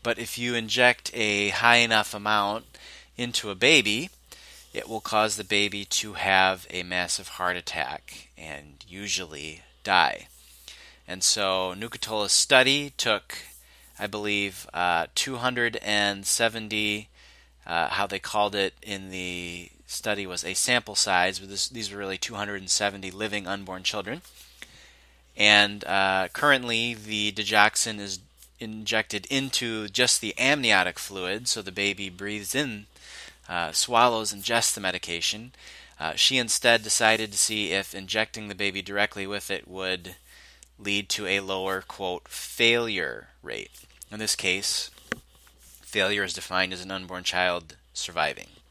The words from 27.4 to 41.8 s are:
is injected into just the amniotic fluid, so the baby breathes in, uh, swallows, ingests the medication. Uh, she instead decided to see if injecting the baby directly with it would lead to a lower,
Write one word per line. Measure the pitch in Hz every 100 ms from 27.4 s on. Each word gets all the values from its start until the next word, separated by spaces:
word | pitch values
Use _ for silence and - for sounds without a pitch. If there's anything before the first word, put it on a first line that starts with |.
| 101 107 107 - 113 104
is | 101 92 - _ - _
injected | 113 107 107 113 - 107 -
into | 135 135 - 120 110 104
just | 98 123 -
the | 107 98
amniotic | 127 147 120 101 90 -
fluid, | - 98 90 107 120
so | 113
the | 98
baby | 92 101 98 98
breathes | 90 101 107 98
in, | 135 143 107 107 - - - - - -
uh, | 87 82
swallows, | 82 - 117 123 113 107
ingests | 101 95 117 -
the | -
medication. | 95 90 - 85 - 110 123 - - - - -
Uh, | 78 80
she | - 131
instead | 117 - 120 117
decided | 107 - 110 110 107
to | 101
see | - 107 98
if | 95 98 98
injecting | 92 110 110 113 104
the | 98
baby | 101 95
directly | 92 101 104 104 98
with | 101 -
it | 98 -
would | 92 92 92 90 90 - - - - - _
lead | 101 101 98
to | - 98
a | 98
lower, | 98 95 95 95